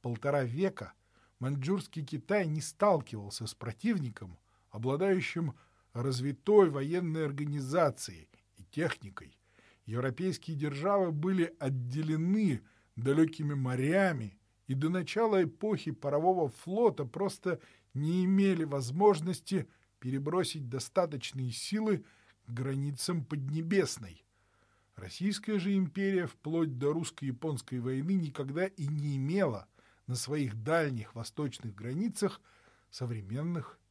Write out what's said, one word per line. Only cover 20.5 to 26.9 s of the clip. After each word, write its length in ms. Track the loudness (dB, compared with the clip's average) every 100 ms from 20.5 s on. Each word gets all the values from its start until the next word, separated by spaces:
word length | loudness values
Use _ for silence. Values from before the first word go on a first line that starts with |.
| -4 -6
достаточные 800 | -6 -2 0 0 -2 -8 -6 -6
силы 540 | -6 -4 -2 2 0 -2 _ _ _ -10
к 60 |
границам 760 | -6 -2 -2 -2 -4 -2 -2 -2
Поднебесной. 1000 | -4 -2 -4 2 2 2 -2 -12 -16 _ _ _ _ _ _ _ -16
Российская 640 | -14 -2 -2 -2 0 0
же 160 | 2 2
империя 520 | 2 0 2 2 0
вплоть 500 | -6 -2 0 0 0
до 140 | 0